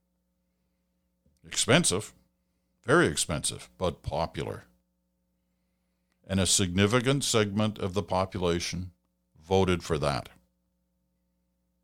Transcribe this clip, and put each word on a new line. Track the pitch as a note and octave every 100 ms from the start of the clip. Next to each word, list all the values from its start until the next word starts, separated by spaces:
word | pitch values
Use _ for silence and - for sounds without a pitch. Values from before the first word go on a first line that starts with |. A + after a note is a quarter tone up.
| _ _ _ _ _ _ _ _ _ _ _ _ _ _ D#2+
Expensive, | - G2 D3+ - F2+ - - _ _ _ _ _ _
very | - E3+ A#2+
expensive, | D2 - D#2 - A1 - -
but | F2+ C#2
popular. | - D2+ D#2 - A1+ G1+ - _ _ _ _ _ _ _ _ _ _ _ _ _ _ _ -
And | F#2+
a | F2+
significant | - F#2 F#2 G2+ B2 B2 C#3
segment | - A2+ G#2 G2+ G#2+ G2+
of | G2
the | F#2+
population | E2+ F#2 F#2+ F#2 F2+ F2 - F2 F#2 - _ _ _ _
voted | - F#2+ F#2 F2+
for | - D#2
that. | D2 B1+ - - _ _ _ _ _ _ _ _ _ _ _ _ _ _